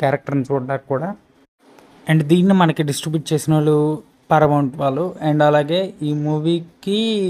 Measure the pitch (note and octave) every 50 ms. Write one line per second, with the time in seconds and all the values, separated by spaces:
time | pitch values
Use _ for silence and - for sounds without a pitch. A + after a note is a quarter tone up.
0 | D3+ C3+ C#3 C#3 - - C#3 C#3 B2+ B2+ C#3 C3+ B2 B2+ C3+ C3+ - - C#3 C3
1 | D#3 F#3 G#3 - _ _ _ _ _ _ _ _ _ _ _ - _ _ _ _
2 | - - D#3 D#3 D3+ C#3+ E3+ F3+ F3 G3 G3 F#3 F3+ D#3+ D3+ - D#3 C#3+ C#3 -
3 | - E3 D#3 D#3+ - - D#3+ D3 - - D#3 D3+ D3+ D3+ D3+ D3+ D3+ D3+ D#3 D3+
4 | - _ _ _ _ - E3 D3+ D3+ D3 D3 C#3+ C#3+ C3 - D3+ C#3+ C#3 C3+ C#3+
5 | F3 F#3 F3+ - D#3 D#3 D3 D3+ D3+ D3+ D3 D3 D3 D3 E3 F3+ F#3+ F#3 - -
6 | D#3 D3 D3+ D3+ D3 D3+ D3+ D#3 D3+ E3 E3+ E3+ E3+ E3+ _ _ - F#3+ G3+ G#3+
7 | A3 A3+ A3 G#3 F#3+